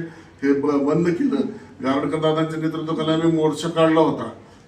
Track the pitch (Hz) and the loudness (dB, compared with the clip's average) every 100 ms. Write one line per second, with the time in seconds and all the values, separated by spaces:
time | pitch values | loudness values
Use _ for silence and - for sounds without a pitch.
0 | 170 - - - 139 135 143 143 139 170 | -6 -12 -20 -4 0 2 2 0 2 2
1 | 175 160 143 143 107 - - - 127 143 | 2 0 0 0 -2 -6 -16 -8 -2 -2
2 | 147 156 156 156 156 156 156 156 156 151 | -2 0 0 0 -2 -2 -4 -4 -4 -4
3 | 156 165 165 160 156 143 165 165 160 160 | 0 0 2 2 0 0 -4 2 4 4
4 | 151 - - - - - | 4 0 -6 -12 -20 -20